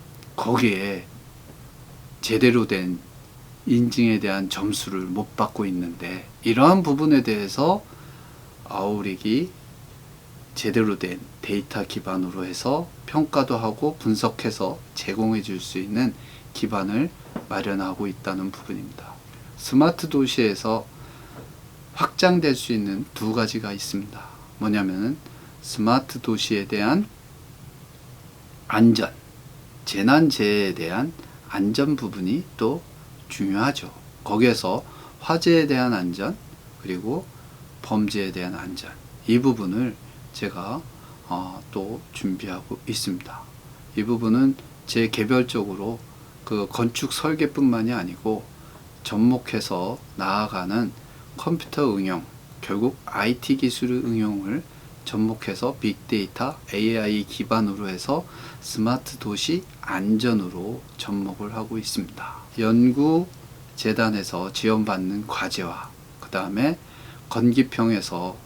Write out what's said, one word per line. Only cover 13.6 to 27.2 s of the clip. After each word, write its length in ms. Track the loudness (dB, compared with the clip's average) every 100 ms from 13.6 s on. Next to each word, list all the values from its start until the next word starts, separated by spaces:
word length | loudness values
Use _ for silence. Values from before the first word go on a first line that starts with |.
| -2 -2 -2 0
분석해서 840 | 0 2 0 0 -4 -2 -4 -4 -12 -10
제공해 460 | -6 0 2 0
줄 180 | -2 -6
수 180 | -6 -6
있는 340 | -4 0 0 -2 -14 -18 -14
기반을 560 | -6 -2 -2 0 0 0 -4 -12 -10 -6
마련하고 600 | -4 -2 -2 -4 -4 -6
있다는 420 | -4 -6 -4 -4
부분입니다. 600 | -8 -10 -10 -10 -14 -16 -18 -18 -20 -18 -12
스마트 520 | 2 6 6 4 -2
도시에서 760 | 0 2 4 2 2 0 -2 -4 -16 -18 -18 -18 -18 -18 -18 -20 -20 -12
확장될 640 | -2 -2 4 4 6 4 2
수 160 | 0
있는 320 | 0 0 -4 -6
두 200 | -4 0
가지가 380 | 2 0 -2 -4
있습니다. 480 | -6 -6 -6 -6 -14 -16 -18 -16 -4
뭐냐면은 580 | 0 2 0 0 -2 -4 -10 -18 -20 -16
스마트 580 | -10 0 4 2 2 -8
도시에 460 | -2 -2 0 -2 0
대한 400 | 0 2 2 0 -8